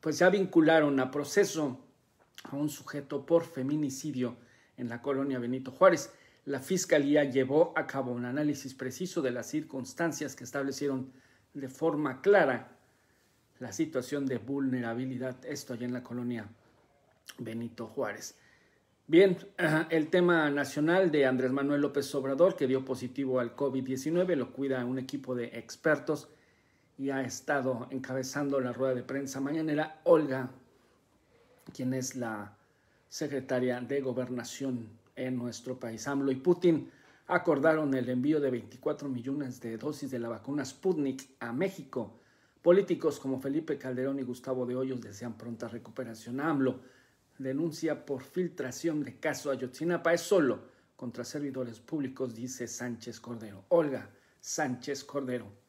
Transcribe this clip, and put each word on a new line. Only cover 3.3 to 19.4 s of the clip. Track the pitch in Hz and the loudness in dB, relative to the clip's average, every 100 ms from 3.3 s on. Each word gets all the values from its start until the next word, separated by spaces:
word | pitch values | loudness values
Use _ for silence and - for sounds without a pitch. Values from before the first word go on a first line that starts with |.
| 165 165 | 2 2
feminicidio | - 131 151 147 127 156 127 123 - - _ _ - | -4 -2 0 -2 -4 -6 -2 -4 -4 -20 _ _ -10
en | 120 | -8
la | 117 | -6
colonia | 139 135 139 127 | -2 -2 0 -2
Benito | 120 127 131 | -2 -4 -6
Juárez. | - 185 170 - - - _ - | 6 6 6 -2 -14 -20 _ -8
La | 139 | -8
fiscalía | - 185 - 156 139 151 | -2 -2 4 4 6 4
llevó | 143 127 131 147 170 160 | 4 2 4 4 4 2
a | 151 | -2
cabo | 139 123 | -4 -4
un | 120 | -4
análisis | 123 135 147 143 135 - | -4 0 0 0 -6 -8
preciso | 127 127 180 - | -8 -6 -4 0
de | 135 | 0
las | 123 120 | -2 -4
circunstancias | 156 151 135 123 - 170 147 147 - | -6 -4 -8 -10 -2 -2 -2 -6 -8
que | |
establecieron | 127 143 139 135 143 135 127 - _ _ _ 147 | -8 -4 -4 -2 -2 -2 -4 -12 _ _ _ -10
de | 135 | -10
forma | - 160 147 147 127 | -2 0 0 -2 0
clara | 196 202 147 120 - - _ _ _ _ _ _ _ _ | 6 8 6 2 -4 -20 _ _ _ _ _ _ _ _
la | 120 | -12
situación | - 160 135 123 143 135 | -4 -2 -2 -4 -4 -2
de | 120 | -4
vulnerabilidad, | 107 139 135 127 117 117 131 123 127 127 | -4 -2 0 0 -2 -4 -4 -4 -6 -8
esto | - 143 - | -10 -10 -8
allá | 120 123 | -8 -6
en | |
la | 123 | -6
colonia | 120 123 123 117 101 - _ _ _ _ _ _ - - | -6 -6 -4 -6 -8 -16 _ _ _ _ _ _ -20 -12
Benito | 113 113 117 - 113 | -10 -6 -8 -8 -10
Juárez. | - 113 104 - - _ _ _ _ _ _ - | -4 -4 -4 -12 -18 _ _ _ _ _ _ 4
Bien, | 165 196 170 | 8 8 6